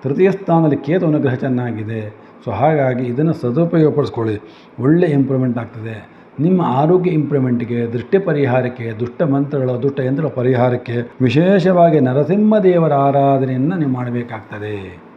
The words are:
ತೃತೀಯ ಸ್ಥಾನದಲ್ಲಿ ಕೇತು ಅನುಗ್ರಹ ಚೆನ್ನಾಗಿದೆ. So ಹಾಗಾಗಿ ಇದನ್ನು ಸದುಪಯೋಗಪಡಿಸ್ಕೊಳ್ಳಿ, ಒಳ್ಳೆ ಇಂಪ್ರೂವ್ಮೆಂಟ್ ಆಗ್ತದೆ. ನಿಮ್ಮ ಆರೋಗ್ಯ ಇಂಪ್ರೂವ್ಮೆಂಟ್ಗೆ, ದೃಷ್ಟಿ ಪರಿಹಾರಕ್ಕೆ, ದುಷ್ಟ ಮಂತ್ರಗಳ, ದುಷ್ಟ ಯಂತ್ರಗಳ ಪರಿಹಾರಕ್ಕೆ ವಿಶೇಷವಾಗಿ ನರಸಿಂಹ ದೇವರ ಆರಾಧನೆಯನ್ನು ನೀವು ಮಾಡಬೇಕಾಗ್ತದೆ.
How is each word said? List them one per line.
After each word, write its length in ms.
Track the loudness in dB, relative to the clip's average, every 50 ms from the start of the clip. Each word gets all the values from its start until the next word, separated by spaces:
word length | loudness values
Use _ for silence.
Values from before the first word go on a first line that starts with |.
| -4
ತೃತೀಯ 280 | -4 0 2 2 2
ಸ್ಥಾನದಲ್ಲಿ 460 | 2 0 -2 0 2 4 4 2 0
ಕೇತು 300 | 0 -2 -2 -2 0 0
ಅನುಗ್ರಹ 260 | 0 0 2 0 0 -2
ಚೆನ್ನಾಗಿದೆ. 800 | -2 -2 -4 -2 -2 -4 -4 -6 -8 -8 -6 -8 -8 -8 -10 -14 -18 -20 -20 -20 -12 -10
So 60 | -8
ಹಾಗಾಗಿ 520 | -4 0 0 2 2 2 0 0 -2 -2 -4
ಇದನ್ನು 300 | -4 -2 0 0 0 0
ಸದುಪಯೋಗಪಡಿಸ್ಕೊಳ್ಳಿ, 1080 | -2 -2 -2 0 0 0 2 2 2 2 4 2 0 -2 -2 -4 -4 -4 -4 -4 -6 -10 -16 -20 -20 -20 -20 -10 -2
ಒಳ್ಳೆ 280 | 2 2 4 4 4
ಇಂಪ್ರೂವ್ಮೆಂಟ್ 500 | 2 2 0 0 0 0 -2 0 -2 -2
ಆಗ್ತದೆ. 520 | -4 -8 -10 -12 -12 -12 -12 -12 -12 -16 -20 -20 -20 -20 -20 -8 -2
ನಿಮ್ಮ 220 | 0 0 2 0
ಆರೋಗ್ಯ 500 | 0 0 0 0 2 2 2 2 2 2
ಇಂಪ್ರೂವ್ಮೆಂಟ್ಗೆ, 840 | 0 0 -2 0 0 0 0 0 0 -2 -2 -4 -4 -4 -4 -4 -4
ದೃಷ್ಟಿ 240 | -6 -4 0 0
ಪರಿಹಾರಕ್ಕೆ, 760 | 0 0 0 0 0 0 2 2 0 0 -2 -6 -6 -10 -10 -6 -6
ದುಷ್ಟ 240 | -6 -8 -4 -4 -2
ಮಂತ್ರಗಳ, 460 | 0 0 0 0 -2 -2 -2 -2 -2
ದುಷ್ಟ 280 | -2 0 -2 -2 -2 -2
ಯಂತ್ರಗಳ 300 | -2 -2 -2 -2 -4 -4
ಪರಿಹಾರಕ್ಕೆ 840 | -4 -2 0 0 2 2 2 0 0 -2 -4 -4 -6 -6 -6 -6 -4 -2
ವಿಶೇಷವಾಗಿ 760 | 0 2 2 4 4 4 4 4 4 4 4 6 4 6 4 4
ನರಸಿಂಹ 600 | 2 2 2 0 0 2 2 2 4 4 4 4
ದೇವರ 340 | 4 4 4 4 2 2 2
ಆರಾಧನೆಯನ್ನು 840 | 2 2 2 2 2 2 4 2 2 0 -2 -2 -2 -2 -2 -2
ನೀವು 140 | -2 -2 -2
ಮಾಡಬೇಕಾಗ್ತದೆ. 1160 | -2 -4 -4 -4 -4 -6 -6 -8 -12 -14 -14 -14 -14 -10 -8 -8 -8 -8 -10 -14 -16 -18 -20 -20 -20